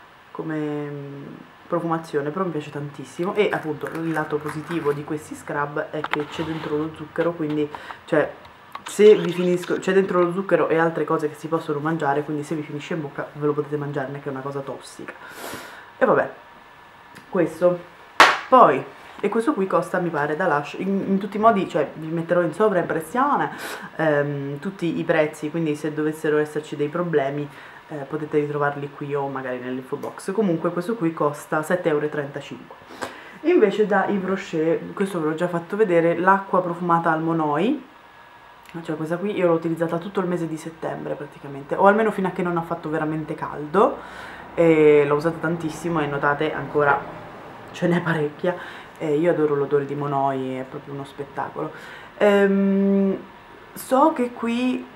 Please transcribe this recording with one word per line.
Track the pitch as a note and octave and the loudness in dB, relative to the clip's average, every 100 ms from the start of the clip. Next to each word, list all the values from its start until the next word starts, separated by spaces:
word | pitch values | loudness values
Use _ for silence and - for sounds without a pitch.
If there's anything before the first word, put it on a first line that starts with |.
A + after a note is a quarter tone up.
| - - - | -20 -20 -16
come, | - D#3+ D#3 | -10 -6 -4
mm, | D3+ D3 D3 C#3+ C#3+ C#3 C#3 - - - - | -2 -4 -6 -8 -10 -12 -14 -16 -18 -18 -4
profumazione, | F3 E3 E3 E3 D3 C#3+ | -2 0 -2 -2 -2 -2
però | F#3 | -2
mi | F#3 | -2
piace | D3+ D3 | -4 -6
tantissimo. | D3 D3 D3 C3+ - F3 | -8 -8 -10 -12 -6 -2
E | G#3 G3 | 2 2
appunto | - D#3 C#3 - | 0 -4 -6 -6
il | D#3+ E3 | -6 -2
lato | D#3 D3+ D3+ | -2 -2 -2
positivo | D3 D3+ D3+ E3 D3 | -4 -8 -6 -2 0
di | D3 | -2
questi | D3 D3+ - | -2 -8 -8
scrub | C#4 - D3 D3 D3+ D3+ | -12 -6 -4 -4 -4 -6
è | D3+ | -6
che | D3+ D3+ D3 | -4 -4 -4
c'è | - | -6
dentro | D#3+ D#3+ D#3+ D3+ | -4 -4 -2 -2
lo | D#3+ | -2
zucchero, | - D3+ - E3 | -6 -8 -2 0
quindi, | E3+ D3+ D3+ D3 - - - | 0 0 0 -2 -4 -14 -16
cioè, | - D#3 B2+ - - - - - | 0 2 2 -4 -20 -20 -18 -16
se | - - G#3 F#3+ | -4 8 10 10
vi | F3 | 6
finisco, | E3+ F3+ F3 - F3+ | 0 2 2 0 -2
c'è | - | 2
dentro | F#3+ F#3+ F3+ | 2 4 4
lo | F3 | 2
zucchero | F3+ G3 E3 D3 | 0 2 2 4
e | D#3+ | 4
altre | E3 D#3+ | 2 0
cose | D3+ D#3+ D3+ | 0 0 -2
che | |
si | C#3+ D3+ | -6 -4
possono | D#3+ D#3+ C#3+ | -2 -2 -2
mangiare, | D#3 E3 C#3+ C#3 | -2 0 0 0
quindi | D3+ D3+ | -2 -4
se | D3 | -4
vi | D#3+ | -6
finisce | D3 D3 - | -6 -8 -6
in | E3+ | -6
bocca | C#3+ - F3+ | -6 -8 -10
ve | D3+ D3 | -2 0
lo | |
potete | D3 C#3+ D3 | 0 -2 -4
mangiare, | C#3+ C#3+ C3 | -4 -4 -4
non | C#3+ | -6
è | |
che | C#3 | -8
è | |
una | C3 | -8
cosa | C3+ C#3 | -6 -8
tossica. | C3+ A#2+ - - - - - - - - - - - - | -8 -10 -12 -16 -16 -16 -16 -14 -12 -12 -14 -18 -14 0
E | A#3 | 4
vabbè, | C#3+ - - - - - - - - - - - | 4 2 -4 -20 -20 -20 -20 -20 -20 -20 -20 -4
questo. | F#3+ D#3 - F3 F3 - - - - - - - | 0 0 2 2 2 -6 -20 -2 4 4 4 6
Poi, | B3+ F3+ C3+ - - - - | 8 8 6 -2 -14 -20 -4
e | G3+ | -2
questo | A3+ A3+ | 0 0
qui | - F#3+ | 0 2
costa, | E3+ F3 F#3 | 0 0 -2
mi | F3 | -2
pare, | D3 D3 D3+ | 0 -2 0
da | F#3 | 0
Lush, | D3 D3 | 0 -2
in, | - F#3+ G3 - | -6 -2 -2 0
in | G3 | 0
tutti | G3+ G#3 | 0 2
i | |
modi, | A3+ G3+ F3 | 4 4 2
cioè | E3+ C#3 | 0 0
vi | - D#3+ | -4 -6
metterò | E3 E3 F3 | -4 2 2
in | F3 | 2
sovraimpressione, | - G#3+ F#3 E3 D3+ - B3 C#4+ A#3 D3 - - - - - | 2 2 2 0 -2 -2 0 2 2 -2 -6 -10 -12 -10 -2
ehm, | D#3 D3 C#3+ C#3+ C#3 C#3+ | 2 2 2 -2 -4 -6
tutti | G3 G3 E3+ D3+ | -6 -4 -2 -2
i | |
prezzi, | D#3+ E3 D3+ - D3+ | 0 2 2 -2 -6
quindi | E3 D#3+ D3 | -2 -2 -2
se | D#3+ | -4
dovessero | D3+ D3+ D#3 D#3+ D3+ | -2 -2 -2 0 2
esserci | D3+ D3+ D3 D3+ | 0 -4 -6 -4
dei | D3 | -4
problemi, | E3+ F3 D3+ C#3 D3 D3 - - - - | -2 0 0 0 -2 -6 -10 -20 -20 -12
eh, | D3+ C#3 | -12 -8
potete | D#3 D3 D3+ | -8 0 0
ritrovarli | D3 D3 C#3+ C#3+ C#3+ | 2 0 0 -2 -8
qui | - C#3+ | -8 -4
o | C#3+ C#3 | -4 -2
magari | C3 C3 B2+ | -4 -6 -6
nell'info | B2+ B2+ B2+ C#3 | -6 -8 -6 -8
box. | A#2 - - | -8 -10 -6
Comunque | G3 G3+ E3 E3+ | 0 2 2 0
questo | E3+ F3 A#3 | -2 -4 -2
qui | E3 | -2
costa | E3 D3 D3 - D#3 | 0 0 -2 -4 -2
sette | D3+ F3+ F3 | 0 0 2
euro | D3 | 0
e | D3 | 0
trentacinque. | D3+ C#3 D3 - C3+ - - - - - - - - | -4 -6 -8 -12 -14 -16 -20 -18 -12 -12 -12 -18 -4
Invece | D#4 F4+ G#3 G3+ G3 | 4 6 6 4 2
da | G3 - | 2 2
Yves | G3+ F#3 | 0 -2
Rocher, | F#3+ - D#3+ D#3+ D#3+ F3 | -4 -4 0 2 0 -2
questo | E3+ G3 F3 | -4 -2 -2
ve | D#3 | -2
l'ho | |
già | D#3 F3 | 0 -2
fatto | D#3 - G3+ | -2 -2 0
vedere, | G#3 E3+ E3 E3 | 4 4 4 4
l'acqua | F#3 G3 - F#3 | 4 4 4 0
profumata | F3 E3+ F3 E3+ E3+ | 0 -2 2 2 2
al | D#3+ | 0
Monoi, | E3 E3 D#3 C#3+ G#3 D4+ - - - - - - - - - E3+ | 0 0 0 2 0 -2 -6 -20 -20 -20 -20 -20 -20 -20 -16 -12
cioè | E3 D#3 | -6 -4
questa | D#3 E3+ | -4 -4
qui | G3+ G3 | -2 2
io | F3+ | 4
l'ho | |
utilizzata | E3 E3 E3 E3 E3+ | 4 2 0 0 -2
tutto | G3 G3+ | -4 -2
il | F3 | 0
mese | F3 E3 | 0 -2
di | D#3 | -6
settembre | E3 D#3+ D3+ D3 D#3 | -10 -8 -8 -6 -6
praticamente, | - D3 - C#3+ C#3 C#3+ - | -8 -10 -14 -12 -12 -6 4
o | G3 | 6
almeno | G#3 A3 | 6 2
fino | G3+ F#3 | 0 -2
a | |
che | E3+ | -2
non | F3 E3+ | -2 -2
ha | |
fatto | E3 E3+ D#3 | -4 -6 -4
veramente | D#3 D3+ D#3 D#3 | -4 -2 -4 -6
caldo, | D#3 C#3+ C#3+ D3+ F3+ C4+ - - - - - - | -8 -8 -8 -2 4 4 2 -12 -16 -16 -16 -6
e | - E3 D#3 D3+ D3 C#3+ | 4 6 8 8 8 6
l'ho | D3 | 2
usata | E3 D#3+ | 0 -2
tantissimo | D#3+ E3+ D#3+ - E3+ E3 | -2 -2 -4 -6 -2 -2
e | C#3+ | -2
notate | C#3+ D3 C#3+ D#3 | 0 0 2 0
ancora | - C#3 D3+ D3 C#3 - - - - - - - | -2 -2 2 4 2 -2 -14 -16 -18 -18 -18 -16
ce | - F3 | -2 0
n'è | F3 | 2
parecchia, | E3+ D#3+ D3 - F3+ F3 - - - - | 0 0 -2 -2 -4 -4 -8 -16 -16 -6
e | D#3 D3 | 0 2
io | E3+ | 4
adoro | D#3 D3+ C#3+ | 4 2 2
l'odore | C#3 C#3+ | 2 2
di | C#3 C#3+ | 0 -4
Monoi, | C#3+ C#3 C#3 C3+ C3 C3 | -2 0 0 0 -4 -6
è | C3 | -8
proprio | D3 C#3+ | -12 -12
uno | C#3 | -12
spettacolo. | C#3 - - - - - D#3 - - - - - | -12 -12 -10 -8 -8 -6 -8 -10 -16 -18 -10 2
Ehm, | G#3 G3+ G3 G3 G3 G3 G3 G3 G3 F#3+ - - - - - | 4 6 6 4 4 4 4 4 2 0 -6 -20 -20 -20 -20
so | - - C4 D#4 | -14 0 4 4
che | D#4 A#3+ | 4 -4
qui | - A#3 A#3 B3+ B3+ - | -4 -4 0 0 -2 -6